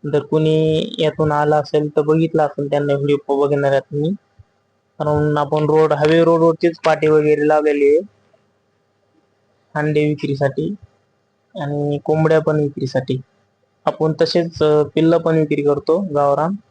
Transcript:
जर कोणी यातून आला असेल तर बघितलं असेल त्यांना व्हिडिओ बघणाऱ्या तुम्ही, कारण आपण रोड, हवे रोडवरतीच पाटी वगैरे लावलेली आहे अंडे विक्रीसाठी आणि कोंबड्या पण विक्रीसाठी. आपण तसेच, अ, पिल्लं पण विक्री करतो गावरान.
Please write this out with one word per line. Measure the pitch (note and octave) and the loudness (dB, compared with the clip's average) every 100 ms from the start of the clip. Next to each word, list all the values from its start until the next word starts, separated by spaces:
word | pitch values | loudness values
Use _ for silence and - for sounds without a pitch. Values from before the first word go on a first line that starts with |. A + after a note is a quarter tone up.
| D3+ | -2
जर | C#3+ | -4
कोणी | C#3+ D#3 D#3 D#3 D#3 D#3 - - | -2 0 2 2 0 -2 -4 -4
यातून | D#3 D3+ D#3 | -4 -2 -2
आला | D3 D3 D3+ | 0 0 0
असेल | C#3+ D3+ D3+ | 0 -2 -2
तर | D3 | -2
बघितलं | D3 D#3+ D#3+ D#3+ | 0 0 0 0
असेल | D3 - C#3+ | -2 -2 -4
त्यांना | C#3+ C#3+ | -2 -2
व्हिडिओ | C#3 C#3+ C#3+ - C#3 C#3+ | -2 0 -2 0 0 0
बघणाऱ्या | C#3+ C#3 C3+ | 0 0 0
तुम्ही, | - D3 D#3 G3+ _ _ - _ _ _ _ _ | -2 -4 -4 -4 _ _ -20 _ _ _ _ _
कारण | D3+ D3+ D3+ D3 | -2 0 0 0
आपण | D3 D3+ | -2 -2
रोड, | D3+ D#3 D#3 | 2 2 2
हवे | D3 D3+ E3 | 2 2 4
रोडवरतीच | E3 E3+ E3 D#3+ E3+ D#3+ D#3+ | 4 4 2 2 -2 0 -2
पाटी | D3+ D#3 | 0 2
वगैरे | D#3 D3+ D3+ D3+ | 2 2 2 2
लावलेली | D3+ D3+ D3 C#3+ | 2 2 2 4
आहे | D3+ G3+ _ _ _ _ _ _ _ _ _ _ _ _ _ _ _ _ | 2 0 _ _ _ _ _ _ _ _ _ _ _ _ _ _ _ _
अंडे | D#3 D3+ D3+ D3+ | -6 -2 0 0
विक्रीसाठी | D3 - C#3 C#3+ C#3 D#3+ G3+ - _ _ _ _ _ _ G3 | -2 -6 -2 -2 -2 -6 -8 -16 _ _ _ _ _ _ -10
आणि | C#3+ D3 D3 C#3+ | -6 -4 -4 -4
कोंबड्या | - D#3 D#3 D#3+ | -2 0 2 2
पण | D#3 D3+ | 2 0
विक्रीसाठी. | D3 C#3+ C3+ C3 C3 C3+ - _ _ _ _ _ | -2 -4 -4 -4 -4 -6 -8 _ _ _ _ _
आपण | - - D#3+ D#3 | -6 -2 -4 0
तसेच, | D#3+ F3+ E3+ E3 | 0 0 -2 -2
अ, | D3+ D3+ D3 | 2 2 0
पिल्लं | D#3 D#3+ E3+ | 0 2 2
पण | E3 D#3+ | 2 0
विक्री | D3+ - | 0 0
करतो | C#3+ C#3+ - E3 G3 | 0 -2 0 -2 -2
गावरान. | C#3+ C#3+ C#3+ D#3+ G3+ _ | -2 0 0 -2 -6 _